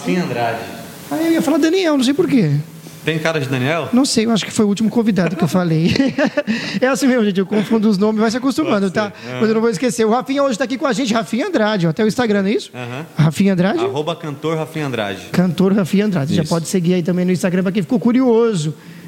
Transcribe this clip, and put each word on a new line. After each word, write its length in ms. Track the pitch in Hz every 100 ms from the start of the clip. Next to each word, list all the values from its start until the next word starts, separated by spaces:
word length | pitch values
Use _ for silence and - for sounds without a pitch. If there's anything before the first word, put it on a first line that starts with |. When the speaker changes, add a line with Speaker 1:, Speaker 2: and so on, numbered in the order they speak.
Speaker 1:
Rafinha 240 | 165 180
Andrade. 340 | 151 120 117 117 - - - - -
Speaker 2:
Ah, 60 | 294
eu 100 | 330
ia 100 | 330
falar 160 | 269 320
Daniel, 380 | 320 370 339 294
não 80 |
sei 100 | 247
por 120 | 294 330
quê. 240 | 262 160 143 151 - - -
Speaker 1:
Tem 140 | - 160
cara 220 | 165 160
de 80 | 127
Daniel? 400 | 131 127 165 143
Speaker 2:
Não 120 | 240
sei, 220 | 277 233 220
eu 40 |
acho 140 | 226
que 80 | -
foi 120 | -
o 40 | 208
último 200 | 202 220
convidado 460 | 240 220 196 165
que 80 | 262
eu 60 | 156
falei. 420 | 185 175 160 170
<laughs> 840 | - 269 - 311 - 294 220 - 196
É 60 | 254
assim 200 | 269 277
mesmo, 180 | 254
gente, 140 | 208 185
eu 80 | 185
confundo 420 | 208 170 220 214
os 100 | 190
nomes, 220 | 214 220
vai 100 | 226
se 60 | 247
acostumando, 540 | 269 262 311 208 196
Speaker 1:
Pode 20 |
Speaker 2:
tá? 180 | 214 208 -
Speaker 1:
ser. 80 | 226
Aham. 120 | 123
Speaker 2:
Mas 80 | 220
eu 60 |
não 60 | 226
vou 100 | 233
esquecer. 340 | 190 254 -
O 60 | 220
Rafinha 320 | 240 226 277
hoje 140 | 277 226
tá 60 |
aqui 140 | 247 262
com 80 | 302
a 60 |
gente, 200 | 208 262
Rafinha 340 | 226 190 226 403
Andrade, 380 | 330 214 214 170
ó, 40 |
até 120 | 156
o 20 | 220
Instagram, 340 | 220 240 208
não 60 | 190
é 40 |
isso? 180 | 233 -
Speaker 1:
Aham. 320 | 123 120 123 165 -
Speaker 2:
Rafinha 360 | 160 - 196
Andrade? 320 | 185 185 320
Speaker 1:
Arroba 320 | - 135 156 165
cantor 400 | 156 139 156 160
Rafinha 300 | 151 160 147
Andrade. 360 | 117 101 95 -
Speaker 2:
Cantor 400 | - 180 151 190
Rafinha 320 | 202 170 190 214
Andrade. 280 | 175 139
Já 80 | 170
Speaker 1:
Isso. 60 | 156
Speaker 2:
pode 180 | 165 160
seguir 260 | 190 170
aí 80 | 180
também 220 | 170 180
no 80 | 180
Instagram 300 | 180 190 180
pra 80 | 190
quem 100 | 202
ficou 160 | 160 247
curioso. 760 | 233 247 262 226 233 196 156 - - -